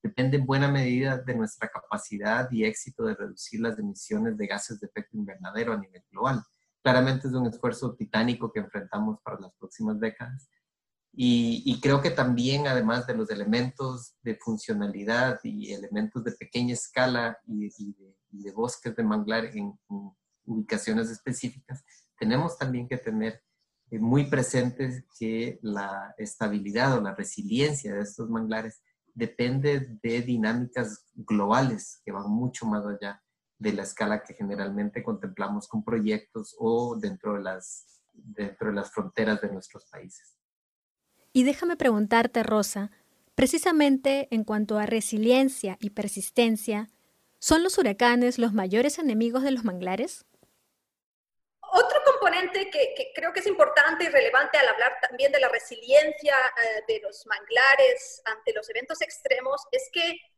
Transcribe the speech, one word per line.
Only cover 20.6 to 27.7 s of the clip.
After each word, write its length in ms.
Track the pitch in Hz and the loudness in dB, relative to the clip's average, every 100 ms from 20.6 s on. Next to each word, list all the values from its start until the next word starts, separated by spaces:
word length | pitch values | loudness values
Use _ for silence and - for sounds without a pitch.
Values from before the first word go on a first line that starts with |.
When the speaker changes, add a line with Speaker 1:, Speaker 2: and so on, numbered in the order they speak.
| 107 107 - 110 113 | -2 -4 -2 -2 -2
Speaker 1:
específicas, 760 | 113 - 127 123 - _ 135 _ _ _ _ | -6 -8 -6 -8 -10 _ -16 _ _ _ _
tenemos 400 | 110 127 170 - | 0 0 0 -4
también 300 | 135 123 123 | -4 -4 -6
que 80 | 123 | -8
tener, 480 | 117 110 110 110 _ _ _ _ _ | -4 -4 -4 -8 _ _ _ _ _
eh, 80 | 113 | -2
muy 240 | 113 139 | 2 4
presentes 800 | 139 139 123 127 123 123 131 127 - - | 4 0 0 0 0 -2 -6 -6 -12 -8
que 440 | 110 113 120 - | -4 -4 -6 -6
la 540 | 110 104 98 98 101 - | -6 -6 -6 -8 -12 -12
estabilidad 800 | 107 - 107 104 98 107 135 123 | -12 -4 -2 -2 -4 0 2 2
o 20 | |
la 140 | 101 | 0
resiliencia 800 | 95 101 - 101 120 147 | -6 -10 -8 -4 0 2